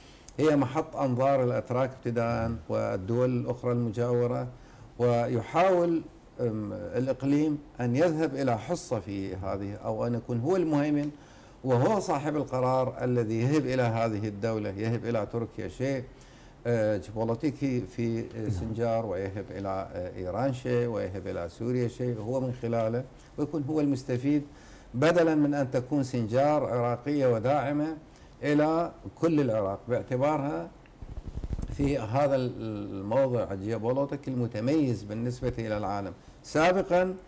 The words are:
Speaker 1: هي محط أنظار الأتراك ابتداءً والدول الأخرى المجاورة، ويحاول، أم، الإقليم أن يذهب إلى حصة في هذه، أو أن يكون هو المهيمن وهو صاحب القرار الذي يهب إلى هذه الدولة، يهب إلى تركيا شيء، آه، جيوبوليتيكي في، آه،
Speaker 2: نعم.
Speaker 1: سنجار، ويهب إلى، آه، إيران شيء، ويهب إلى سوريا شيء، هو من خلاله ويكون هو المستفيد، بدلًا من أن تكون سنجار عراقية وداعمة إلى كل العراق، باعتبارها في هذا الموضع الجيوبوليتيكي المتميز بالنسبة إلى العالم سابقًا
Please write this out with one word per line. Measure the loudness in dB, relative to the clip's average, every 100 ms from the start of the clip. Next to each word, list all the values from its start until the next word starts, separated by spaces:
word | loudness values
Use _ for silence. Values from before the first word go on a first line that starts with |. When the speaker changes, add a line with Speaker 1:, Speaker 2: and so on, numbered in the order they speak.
| -20 -20 -14 2
Speaker 1:
هي | 4 4
محط | 4 0 -4 -2
أنظار | 0 4 4 4
الأتراك | 4 0 0 0 0 -2
ابتداءً | -4 0 0 0 -2 -4 -2
والدول | -2 0 -2 0 2 2 0
الأخرى | -2 -4 -2
المجاورة، | 0 0 -2 0 2 2 0 -4 -10 -20 -20 -20 0
ويحاول، | 2 4 2 0 0 4 6 6 4 2 -2 -12 -20 -4
أم، | -2 -2 -4
الإقليم | -6 -4 -2 0 0 2 4 2 0 -6 -4
أن | 0 4
يذهب | 4 4 0
إلى | 0 0 0
حصة | 0 -4 -2 -4
في | -4 -6 -6 -4
هذه، | -4 -4 -4 -6
أو | -6 -2 -2
أن |
يكون | -2 -2 -2
هو | 0 2
المهيمن | 2 2 2 0 -2 -6 -18 -20 -20 -8
وهو | 0 4 4 2
صاحب | 0 -2 0 -2
القرار | -2 0 2 2 0 -2
الذي | 0 0 2 2
يهب | 2 2 2
إلى | 2
هذه | 2 2 0 0 -2
الدولة، | -2 -2 -2 -2
يهب | -2 -2 -2
إلى | -2 -2 -2
تركيا | -4 -4 -6 -10
شيء، | -4 -2 -2 -6 -14 -20 -20 -20 -8 0
آه، | 2 2 0
جيوبوليتيكي | -2 -4 -2 0 -2 -2 -2 -2
في، | -2 -4 -2 -2
آه، | -4 -6
Speaker 2:
نعم. | -4
Speaker 1:
سنجار، | -2 -2 -2 0 0 0
ويهب | -2 -4 -6 -8
إلى، | -6 -4 -4 -6
آه، | -8 -8 -6
إيران | -4 -2 -2
شيء، | -2 0 0 0
ويهب | -2 -4 -6 -6
إلى | -6 -6
سوريا | -6 -2 0 -2
شيء، | -2 -4 -4
هو | -4 -2
من | -2 -4
خلاله | -2 0 0 -2 -6 -12 -16 -6
ويكون | -4 -4 -2
هو | 0
المستفيد، | 2 0 -2 -2 2 0 0 -12 -20 -20 -10
بدلًا | 0 4 6 4
من | 4 4
أن | 2 0
تكون | 0 0 0
سنجار | 0 -2 2 4 4 4 2
عراقية | 0 0 0 -2 2 4
وداعمة | 4 2 2 2 0 -2 -4 -12 -20 -20 -6
إلى | 0 4 4 2 0 -6 -16 -2
كل | 2 4
العراق، | 4 2 0 -2 -2
باعتبارها | -2 -2 0 2 2 -2 -4 -8 -14 -20 -18 -14 -12 -10 -10 -6 -6 -6 -2
في | 0 0
هذا | -2 0 2 2
الموضع | 0 -4 -6 -6 -6 -6 0 2 4 2 -2
الجيوبوليتيكي | -4 -4 -2 0 0 -2 -4 -4
المتميز | -2 -2 -2 0 2 2 0
بالنسبة | -4 -6 -4 -4 -4 -4
إلى | -4 -2
العالم | -2 -4 -6 -10 -18 -20
سابقًا | -4 2 4 4 2 2 2 -2